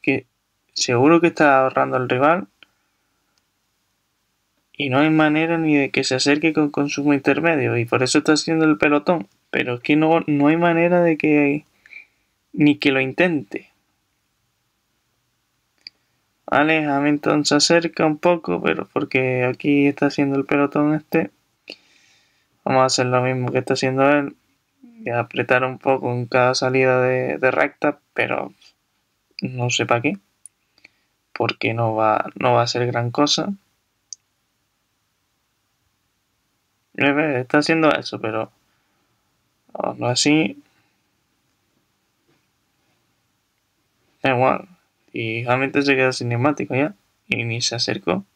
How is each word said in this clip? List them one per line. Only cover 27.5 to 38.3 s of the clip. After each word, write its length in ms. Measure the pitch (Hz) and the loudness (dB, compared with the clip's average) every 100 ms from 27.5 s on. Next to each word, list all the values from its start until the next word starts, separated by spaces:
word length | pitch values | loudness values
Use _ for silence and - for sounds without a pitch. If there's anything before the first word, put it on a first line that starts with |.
recta, 500 | - 143 - 151 147 _ | 2 -2 0 -4 -4 _
pero 380 | - 123 127 131 - _ _ _ _ _ _ _ - | -6 -4 -4 -6 -14 _ _ _ _ _ _ _ -10
no 260 | 131 127 123 | -10 -4 -4
sé 140 | - | -2
pa' 160 | 117 117 | 0 0
qué. 160 | 131 196 _ _ - _ _ _ _ _ _ _ _ | -2 -6 _ _ -20 _ _ _ _ _ _ _ _
Porque 400 | - 117 - 113 | -6 -6 -4 -4
no 200 | 113 113 | -2 -2
va, 360 | 110 110 107 - - | 0 2 0 -4 -4
no 180 | 127 | 0
va 80 | 120 | 2
a 40 | 117 | 0
ser 200 | 120 123 | -2 -4
gran 240 | 120 120 | -2 -4
cosa. 420 | 120 147 - 175 196 _ _ _ _ _ - _ _ _ _ _ _ _ _ _ _ _ _ _ _ _ _ _ _ _ _ _ _ _ _ _ _ _ | 0 0 0 -4 -8 _ _ _ _ _ -20 _ _ _ _ _ _ _ _ _ _ _ _ _ _ _ _ _ _ _ _ _ _ _ _ _ _ _
Eh, 180 | - 139 | -2 0
ve, 280 | 143 156 131 | 0 0 -2
está 180 | 127 151 | 0 0
haciendo 320 | 147 165 156 | 2 2 2
eso, 300 | - - 117 | 0 -4 -8
pero 320 | 110 | -6